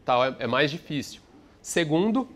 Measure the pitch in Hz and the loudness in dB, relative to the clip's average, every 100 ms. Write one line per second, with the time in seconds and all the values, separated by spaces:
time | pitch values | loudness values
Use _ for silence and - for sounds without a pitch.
0 | - 123 131 117 113 127 147 165 - 147 | 0 2 2 -2 -2 2 2 0 -8 -8
1 | - - - - - - - - 160 160 | -8 -12 -20 -20 -20 -18 -4 -2 2 2
2 | 214 233 240 | 2 0 -2